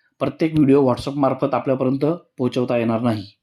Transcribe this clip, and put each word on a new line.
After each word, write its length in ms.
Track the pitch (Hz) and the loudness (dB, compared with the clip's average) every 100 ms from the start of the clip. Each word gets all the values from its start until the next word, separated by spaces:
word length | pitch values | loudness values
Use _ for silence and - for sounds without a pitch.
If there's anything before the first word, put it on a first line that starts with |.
| _ _ | _ _
प्रत्येक 360 | 131 - 160 | -6 -2 -2
व्हिडिओ 360 | 156 131 143 131 | 2 4 6 4
WhatsApp 280 | 120 143 143 | 0 -4 -2
मार्फत 360 | 135 131 139 | 0 0 -2
आपल्यापर्यंत 500 | 123 143 131 131 139 147 175 - - | -2 -2 -2 0 0 -2 -2 -8 -6
पोहोचवता 380 | 123 127 123 120 | -4 -2 -2 0
येणार 240 | 117 113 | 0 -2
नाही. 260 | 123 107 98 - | -2 -4 -8 -20